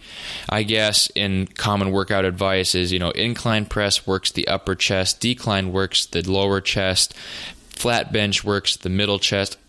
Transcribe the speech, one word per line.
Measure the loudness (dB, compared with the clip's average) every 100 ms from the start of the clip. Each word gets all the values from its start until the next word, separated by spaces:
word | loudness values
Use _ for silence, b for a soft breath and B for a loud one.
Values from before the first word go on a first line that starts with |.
| B B B B B
I | -2
guess, | 2 2 4 2 2
in | 0 0 0 -2
common | -2 0 2 2
workout | 0 2 2
advice | 2 2 2 2 2
is, | 2 2
you | 0
know, | 0
incline | 0 -2 0 0 0 0
press | -2 0 0 0
works | -2 0
the | -2 -2
upper | -2 -2
chest, | -2 0 2 0 0
decline | -2 -2 0 0 0
works | 0 0 -2 -2
the | -2
lower | 0 2 2 0
chest, | 0 0 2 2 0 B B B B B -16
flat | -4 0 0 0
bench | 0 0 0
works | 0 0 0 -4
the | -2
middle | 0 0 0
chest. | 0 0 -2 -6